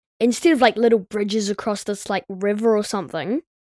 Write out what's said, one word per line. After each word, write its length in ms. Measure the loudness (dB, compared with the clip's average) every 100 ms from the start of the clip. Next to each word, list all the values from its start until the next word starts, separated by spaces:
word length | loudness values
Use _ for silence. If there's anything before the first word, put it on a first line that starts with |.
| _ _
instead 340 | 0 2 2
of, 80 | 4
like, 160 | 4 4
little 220 | 4 4
bridges 500 | 0 -6 -2 -2 -2
across 320 | -4 -4 -4
this, 260 | -4 -8 -4
like, 160 | -6 -6
river 460 | -4 -2 0 2 2
or 80 |
something, 580 | 0 -6 -6 -6 -4 -4 -6 _ _